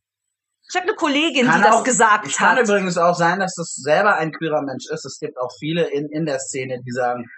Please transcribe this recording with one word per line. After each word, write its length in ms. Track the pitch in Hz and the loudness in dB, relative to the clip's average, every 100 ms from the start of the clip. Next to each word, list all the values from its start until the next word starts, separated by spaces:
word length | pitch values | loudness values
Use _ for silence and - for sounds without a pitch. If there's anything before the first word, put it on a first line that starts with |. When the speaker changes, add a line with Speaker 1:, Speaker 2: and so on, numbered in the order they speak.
| _ _ _ _ _ _ - | _ _ _ _ _ _ -6
Speaker 1:
Ich 80 | 370 | -4
hab 80 | |
eine 100 | 359 | -2
Kollegin, 520 | - 311 277 330 269 247 | -2 0 2 2 2 2
Speaker 2:
Kann 120 | 339 | 4
Speaker 1:
die 60 | 277 | 6
das 80 | 233 | 4
Speaker 2:
auch, 80 | |
Speaker 1:
gesagt 420 | 262 208 220 208 139 | 2 4 4 4 0
Speaker 2:
es 100 | - | 0
kann 180 | 190 - | 2 4
Speaker 1:
hat. 80 | |
Speaker 2:
übrigens 320 | 208 202 185 170 | 4 2 0 2
auch 180 | 175 | 2
sein, 240 | 170 170 185 | 2 0 0
dass 160 | 185 | -4
das 200 | 180 165 | -6 -10
selber 420 | - 131 165 208 170 | -6 0 2 4 2
ein 160 | 160 | -2
queerer 300 | - 160 151 | -4 -2 -2
Mensch 240 | 139 127 - | -2 -10 -10
ist. 140 | 131 | -10
Es 140 | - - | -10 -12
gibt 160 | 151 123 | -12 -8
auch 140 | 123 - | -8 -6
viele 300 | 151 170 156 | -4 -2 -2
in, 180 | 143 147 | -2 -6
in 140 | 151 | -4
der 140 | 156 135 | -4 -4
Szene, 420 | - 135 131 123 | -6 -8 -6 -8
die 60 | 127 | -8
sagen, 360 | 123 123 123 117 | -4 -2 -4 -8